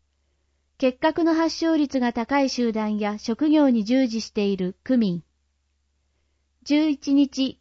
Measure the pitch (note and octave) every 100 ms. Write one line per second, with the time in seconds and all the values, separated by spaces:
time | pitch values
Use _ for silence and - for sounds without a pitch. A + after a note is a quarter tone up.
0 | _ _ _ _ _ _ _ - B3+ B3+
1 | D#4+ D#4 E4 D#4+ E4 - E4 D#4+ C#4+ C4+
2 | A#3+ A#3 A3+ C#4 C4+ - A#3+ A3 G#3+ G#3
3 | G#3 G#3+ - A3 D4+ D4+ C#4 A#3 G3+ B3+
4 | C4 A3+ - - G3+ G3 F3+ - - B3+
5 | G#3 E3+ - _ _ _ _ _ _ _
6 | _ _ _ _ _ _ - D4 D#4 C4+
7 | - C#4 C#4 - C4+ -